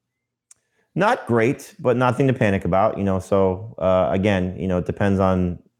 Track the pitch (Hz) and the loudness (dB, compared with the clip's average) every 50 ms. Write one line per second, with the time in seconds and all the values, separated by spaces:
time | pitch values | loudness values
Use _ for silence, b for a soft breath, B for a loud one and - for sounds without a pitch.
0 | _ _ _ _ _ _ _ _ _ _ - _ _ _ _ _ _ _ _ 156 | _ _ _ _ _ _ _ _ _ _ -20 _ _ _ _ _ _ _ _ 0
1 | 190 214 254 - - - 117 117 110 120 139 - - - - - 135 127 120 123 | 0 0 0 -2 -2 0 2 2 2 2 0 -4 -8 -16 -18 -4 -2 0 0 2
2 | 127 123 117 - 139 135 123 - 123 104 98 95 - 87 87 95 104 110 - - | 2 0 2 2 0 0 2 2 0 0 0 0 0 0 2 2 2 0 0 -2
3 | 98 98 95 92 87 - 101 98 98 95 92 92 104 113 120 - - 92 92 92 | -2 -2 -2 -2 -2 0 2 2 2 2 0 -4 -8 -12 -8 -4 0 2 2 2
4 | 92 - - 98 92 107 101 92 90 92 90 - 78 95 90 90 - - 95 - | 2 2 0 0 0 0 0 0 -2 -4 -6 -6 -4 -2 -2 -2 -2 -4 -4 -2
5 | 107 101 98 95 98 95 92 92 90 90 87 - - _ _ _ | -2 0 2 2 2 2 2 0 -2 -2 -4 -8 -12 _ _ _